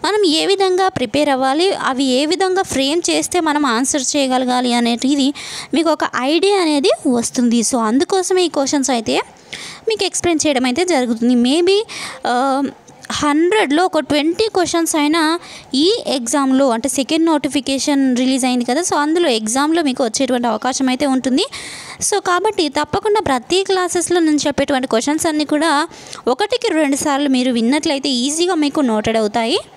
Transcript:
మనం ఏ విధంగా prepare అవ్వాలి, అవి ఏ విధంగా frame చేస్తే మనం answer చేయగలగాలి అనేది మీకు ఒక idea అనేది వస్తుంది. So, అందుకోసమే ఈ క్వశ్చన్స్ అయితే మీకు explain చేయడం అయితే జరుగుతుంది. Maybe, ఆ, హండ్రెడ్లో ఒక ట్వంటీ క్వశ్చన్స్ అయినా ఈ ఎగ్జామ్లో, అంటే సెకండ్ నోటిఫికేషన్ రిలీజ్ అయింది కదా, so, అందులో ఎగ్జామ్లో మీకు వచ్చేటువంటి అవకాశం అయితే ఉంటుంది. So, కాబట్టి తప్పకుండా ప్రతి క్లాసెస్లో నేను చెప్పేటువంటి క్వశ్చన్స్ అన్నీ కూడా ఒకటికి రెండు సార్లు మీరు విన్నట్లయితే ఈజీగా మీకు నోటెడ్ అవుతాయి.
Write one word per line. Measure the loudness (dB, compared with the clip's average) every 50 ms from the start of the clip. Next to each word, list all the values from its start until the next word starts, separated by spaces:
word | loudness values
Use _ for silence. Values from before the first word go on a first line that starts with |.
| -2
మనం | 0 0 2 2
ఏ | 2 2 2 2
విధంగా | 0 0 2 2 0 2 2 0 0
prepare | 0 -2 -6 -2 0 0 2 2
అవ్వాలి, | 2 0 0 0 2 2 0 0 0
అవి | -2 -4 -4 -2 0 0
ఏ | 2 2 0 2
విధంగా | 0 0 0 0 0 0 0
frame | -2 -2 -2 0 0 0 0 0 0 0
చేస్తే | -2 -2 -2 -2 -2 -2
మనం | 0 0 0 0 0
answer | 0 0 0 0 0 -2 -2 -2 -2 0
చేయగలగాలి | 0 0 2 0 0 0 0 0 0 0 0 0 2
అనేది | 2 0 0 0 0 0 2 2 2 0 0 -4 -12 -14 -14 -14 -10 -4 -2
మీకు | 0 2 2
ఒక | 0 0 -2 -4 -2
idea | -2 -2 0 0 2 2 2 2 2
అనేది | 2 2 0 2 2 0 0 0 0 0
వస్తుంది. | 0 0 -2 -2 -2 0 0 2 2 2
So, | 0 0 0 0
అందుకోసమే | 0 0 2 0 0 0 0 -2 0 2 2 2 2
ఈ | 0
క్వశ్చన్స్ | 0 -2 -2 0 0 0 0 0
అయితే | -2 -2 0 -2 -2 -2 -2 -6 -14 -20 -18 -16 -16 -14 -14 -14 -16 -8 -4 -4
మీకు | -2 -2 -2
explain | -4 -4 -2 -2 0 0 0 0
చేయడం | 0 0 2 0
అయితే | 0 0 0 0
జరుగుతుంది. | 2 2 0 2 0 -2 0 2 2 2 4 2 2
Maybe, | 2 2 4 4 2 2 0 -4 -10 -12 -12 -12 -14 -8 -4
ఆ, | -2 0 0 0 0 0 0 -2 -4 -8 -12 -20 -20 -20 -20 -12 -10
హండ్రెడ్లో | -6 -2 0 0 2 2 2 2 2 2 2 2 2 2 2
ఒక | 2 0 -2
ట్వంటీ | 0 0 0 2 2 0 0 0 -2 -2 0
క్వశ్చన్స్ | -2 -2 0 0 0 0 0 0
అయినా | 0 2 2 2 2 2 0 0 -2 -6 -12 -20 -20 -14 -4 -2
ఈ | 0 2 2 0 0 -2
ఎగ్జామ్లో, | -4 -4 -4 -2 -2 0 0 2 2 2 4 4 2
అంటే | 2 0 -2 -4
సెకండ్ | -2 -2 -2 0 0 0 2
నోటిఫికేషన్ | 2 2 0 0 -2 -2 -2 -2 -2 -4 -2 0 0 2 2 2 2 2
రిలీజ్ | 2 2 0 0 0 0
అయింది | 0 0 0 0
కదా, | 0 -2 -2
so, | 0 0 0
అందులో | 0 0 2 2 2 2 2
ఎగ్జామ్లో | 0 0 -2 -2 0 0 0 2 2 2
మీకు | 0 0 0 0 -2
వచ్చేటువంటి | -2 0 -2 0 0 0 0 0
అవకాశం | 0 -2 -2 -2 -4 -2 0 0 0
అయితే | 0 0 0
ఉంటుంది. | 0 0 0 0 0 0 0 0 -2 -4 -12 -14 -14 -16 -16 -16 -18 -12 -6
So, | -4 -2 -2 -2 0
కాబట్టి | 0 0 0 0 0 0 0 -2 -2
తప్పకుండా | 0 -2 -4 -2 -4 -2 0 2 0 2
ప్రతి | 2 0 -2 -2 0 0 0 0
క్లాసెస్లో | 2 0 0 0 0 0 -2 -2 0 0 2 2
నేను | 4 4 2 2 0
చెప్పేటువంటి | 0 0 0 0 0 0 -2 0 0
క్వశ్చన్స్ | 0 0 0 0 -2 0 0
అన్నీ | 0 0 0 0
కూడా | 0 0 0 2 2 2 0 0 -4 -8 -18 -18 -18 -18 -6 -2 -2
ఒకటికి | 0 0 0 -2 -2 -2 -2 0 0
రెండు | 2 2 0 0
సార్లు | -2 0 -2 0 0 0 2
మీరు | 2 2 2 0
విన్నట్లయితే | 0 2 2 2 0 0 0 -2 -4 -2 -2 -2
ఈజీగా | -2 -2 -2 -2 -2 -2 0 0 2
మీకు | 0 0 0 0 0
నోటెడ్ | 0 2 0 0 0 0 0
అవుతాయి. | 0 0 0 0 -2 -2 0 -2 -2 -4 -8 -20